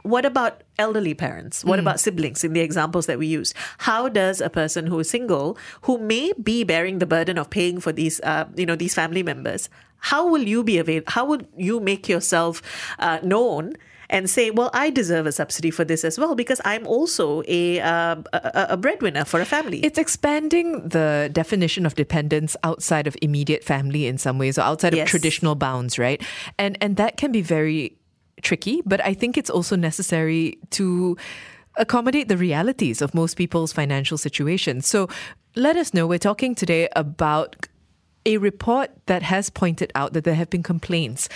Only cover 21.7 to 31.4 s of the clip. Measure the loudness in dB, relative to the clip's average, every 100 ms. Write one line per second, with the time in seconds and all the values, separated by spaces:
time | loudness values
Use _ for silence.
21.7 | 2 0 0 0 0 2 0 0 -2 -2
22.7 | -2 0 0 0 -2 0 0 2 0 0
23.7 | 0 0 0 -2 -2 -2 0 0 2 0
24.7 | 2 2 2 2 2 2 2 0 2 0
25.7 | -2 -4 0 0 0 -6 -12 -14 -4 -4
26.7 | 0 -2 2 0 2 0 2 2 2 2
27.7 | 0 -4 _ _ _ _ -8 -2 -2 0
28.7 | -2 0 0 0 0 0 -2 0 -2 0
29.7 | 2 0 -2 -2 0 2 2 0 -4 -8
30.7 | -2 0 2 0 -2 -8 -16